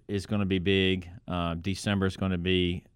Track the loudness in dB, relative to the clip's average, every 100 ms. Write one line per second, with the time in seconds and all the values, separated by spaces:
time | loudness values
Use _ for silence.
0 | -8 -6 -4 -2 0 0 4 4 4 2
1 | -2 -14 -6 -4 -2 -4 -4 -4 0 2
2 | 0 0 -2 -2 2 2 2 -2 -8